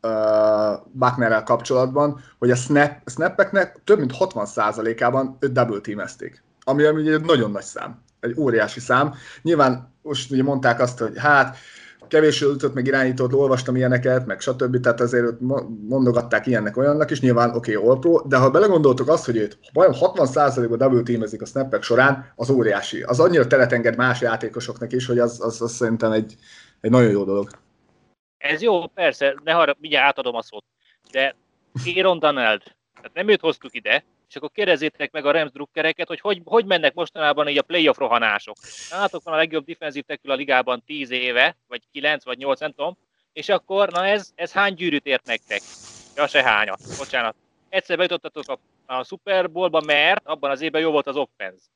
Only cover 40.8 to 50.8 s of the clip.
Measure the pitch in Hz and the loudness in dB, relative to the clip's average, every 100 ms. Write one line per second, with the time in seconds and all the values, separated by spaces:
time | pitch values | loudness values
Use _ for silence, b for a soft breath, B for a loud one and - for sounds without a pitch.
40.8 | _ 151 131 127 127 120 143 - _ 123 | _ -12 -8 -6 -2 2 0 0 _ -16
41.8 | _ 143 147 147 127 123 139 131 151 143 | _ -6 -4 -4 -6 -8 -4 -4 -4 -6
42.8 | 151 190 _ _ _ - 147 190 _ 196 | -8 -8 _ _ _ -14 -4 -4 _ -2
43.8 | 202 175 190 208 190 - 170 190 202 180 | 0 0 0 -2 -4 -12 -6 -2 -2 -2
44.8 | 175 147 143 131 - 113 _ 101 - - | -4 -4 -2 -4 -2 -8 _ -8 -8 -20
45.8 | - - - - 143 143 127 104 104 95 | -20 -20 -16 -4 0 2 2 2 0 -6
46.8 | - - 139 131 113 - _ _ _ 190 | -12 -12 -6 -4 -4 -8 _ _ _ -8
47.8 | - 170 208 175 156 156 139 127 _ _ | -4 -4 -2 -4 -10 -16 -12 -12 _ _
48.8 | _ 127 - 190 - 190 175 160 185 160 | _ -10 -8 -14 -2 0 0 -2 0 0
49.8 | 151 147 156 190 - 156 139 135 156 156 | 2 4 4 2 -2 -6 -4 -4 -4 -2